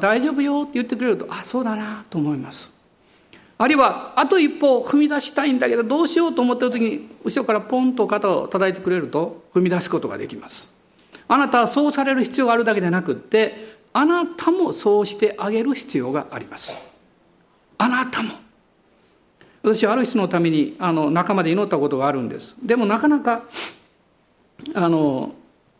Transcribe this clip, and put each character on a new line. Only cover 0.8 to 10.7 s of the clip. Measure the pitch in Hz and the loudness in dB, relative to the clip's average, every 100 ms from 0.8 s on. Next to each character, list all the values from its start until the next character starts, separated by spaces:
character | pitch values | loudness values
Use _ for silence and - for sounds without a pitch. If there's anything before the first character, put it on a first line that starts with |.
っ | 247 | -4
て | 226 | -2
く | |
れ | 247 | 0
る | 175 | -2
と、 | - | -4
「あ、 | - | -12
そ | - 254 | -6 -4
う | |
だ | 226 214 | -4 -4
な」 | 214 214 - | -8 -12 -8
と | 170 | -4
思 | 147 | -2
い | 139 | -4
ま | 127 | -8
す。 | - - _ _ _ _ _ _ - _ - | -14 -18 _ _ _ _ _ _ -20 _ 0
あ | 247 | 2
る | |
い | 302 | 4
は、 | 233 - - - | 4 2 -4 0
あ | 285 | 2
と | 381 | 4
一 | 294 - | 2 2
歩 | 285 247 | 4 4
踏 | - 285 | 4 2
み | 294 | 4
出 | 285 | 0
し | - - | -4 -2
た | 277 | 0
い | |
ん | 254 | 2
だ | 254 | 2
け | 233 | 2
ど、 | |
ど | 226 294 | 2 2
う | 330 | 2
し | 339 | 2
よ | 339 | 2
う | |
と | 247 | 2
思 | 247 | 0
っ | 247 | 2
て | |
る | 254 | 0
時 | 240 | 0
に、 | 226 - - - | -2 -2 -10 -10
後 | - 277 | -4 -2
ろ | |
か | 240 | 0
ら | 208 | 0
ポ | 208 254 | 0 0
ン | 254 | 2
と | 247 202 | 0 0
肩 | 208 208 170 | 0 2 0
を | 135 | 0
叩 | 190 190 | 0 0
い | |
て | 185 | 0
く | 175 | -2
れ | 180 | -2
る | 135 | -2
と、 | 151 185 - - | -4 -4 -8 -4
踏 | 180 | 0
み | 180 | 2
出 | 180 | 0
す | - | -2
こ | 165 | -4
と | 107 | -4
が | 98 | -8
で | - | -10
き | |
ま | 110 - | -14 -14
す。 | - - | -14 -14